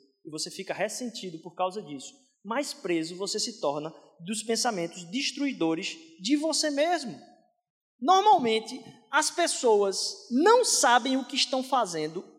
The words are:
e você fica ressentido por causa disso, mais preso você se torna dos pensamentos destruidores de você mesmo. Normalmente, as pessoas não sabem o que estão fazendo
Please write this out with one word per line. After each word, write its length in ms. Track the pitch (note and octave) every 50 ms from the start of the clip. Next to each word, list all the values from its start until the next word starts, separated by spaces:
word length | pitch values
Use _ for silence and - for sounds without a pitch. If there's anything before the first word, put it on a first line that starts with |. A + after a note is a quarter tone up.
| _ _ _ _ -
e 40 | D#3+
você 200 | D3 D#3 - E3+
fica 240 | - - F#3+ - D#3
ressentido 680 | - F#3 A3 G#3+ - B3+ A#3 - - G3 F#3 D#3+ D#3
por 140 | - F3 -
causa 280 | - F#3 F#3 F#3 G#3+
disso, 320 | F3+ D3 D3 C3 - - - _ _ _ _ _ -
mais 300 | G3 A3+ C#4 D4 - -
preso 420 | - - F3+ F3 E3 D#3+ D#3+ F3+
você 240 | F3 G3+ F#3+ - G#3+
se 200 | - A#3+ G#3+ -
torna 340 | - C#3+ C#3+ D3+ D3+ D#3+ D#3+ - - _ _ -
dos 220 | E3+ F3+ A3 G#3+
pensamentos 600 | G#3 A#3 A3+ A3 - B3 G#3+ F3 E3+ E3+ - F#3 E3+ E3
destruidores 840 | F#3+ C4+ C#4+ - - - C#4+ C#4 A3+ - E3+ E3 E3 E3 F#3+ - - - - - - -
de 160 | F#3 A3 D4
você 360 | C#4+ D4+ D#4+ D4 - D#4 D4+
mesmo. 480 | C#4+ C#4 D4+ E4+ F4+ D#4 C#4 G#3+ D3 - - - - _ _ _ _ _ _ _ _ _ _ _ _ -
Normalmente, 840 | A#3 D#4+ F#4 F#4+ G4+ G#4+ G4+ E4+ B3+ A3+ A3 A3 A3 - B3+ - - - - - _ _
as 180 | C4 D4+ D4+ -
pessoas 1000 | - F4 E4+ - - - C4 A#3 G#3+ G3+ G3+ G3 F#3 - - - - - - -
não 340 | A#3+ C4 E4+ G#4 A#4 B4+ A4+
sabem 500 | - - - - B3 A#3+ B3 A3+ C4+ C4
o 80 | C4+ B3+
que 100 | - C#4+
estão 280 | B3+ - - C4+ C4 B3+
fazendo 640 | C4 C#4 B3 A3+ F3+ E3+ D#3 D3+ D#3+ D#3+ F#3 - - -